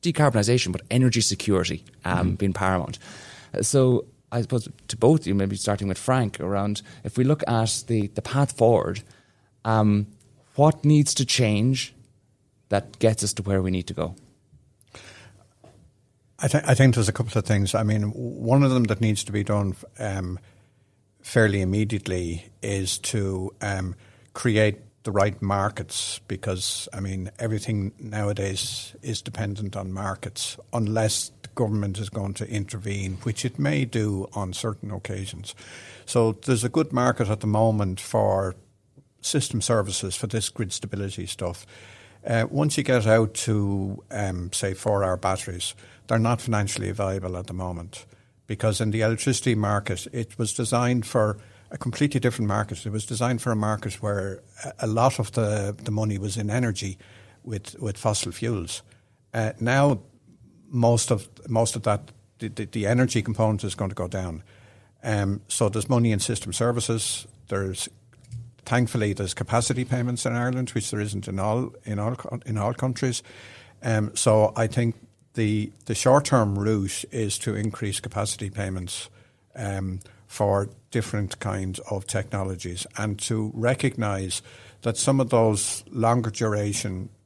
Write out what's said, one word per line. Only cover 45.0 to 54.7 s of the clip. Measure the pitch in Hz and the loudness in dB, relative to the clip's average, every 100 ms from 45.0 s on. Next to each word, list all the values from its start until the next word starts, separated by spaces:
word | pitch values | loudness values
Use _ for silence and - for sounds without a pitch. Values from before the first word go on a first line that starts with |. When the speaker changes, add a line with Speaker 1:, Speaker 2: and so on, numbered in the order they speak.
| 95 90 | 2 0
Speaker 3:
batteries, | 95 95 - 87 - - - - - | 0 -2 -4 -8 -8 -10 -20 -20 -2
they're | 113 | 0
not | 113 120 | 2 0
financially | - 107 101 - 98 | 0 0 0 -2 -4
viable | 95 98 95 92 90 | -2 -2 -2 -4 -8
at | 90 | -8
the | |
moment, | 92 92 87 85 - - - _ _ _ | -6 -6 -6 -10 -16 -20 -20 _ _ _
because | 107 110 101 | -2 0 0
in | 110 | 0
the | 107 | 2
electricity | 110 113 - 123 - 110 | 0 0 0 0 2 2
market, | 101 104 101 90 - | 2 0 -2 -6 -6
it | 123 113 - | -8 -8 -4
was | 110 | -4
designed | - 120 120 120 123 110 | -2 0 2 2 0 0
for | 127 107 107 - - - | 2 2 0 -10 -20 -16
a | - | -8
completely | - - 147 139 | -6 0 0 2
different | 120 - 107 | 0 0 0
market. | 101 101 92 113 | 0 -2 -4 -6
It | |
was | 104 101 | -6 -6
designed | 110 120 120 | -2 0 0
for | 127 | 0
a | 110 | 0
market | 107 107 104 - | 0 0 -4 -6
where | 110 101 98 92 - - | -4 -2 -4 -8 -14 -14
a, | - | -14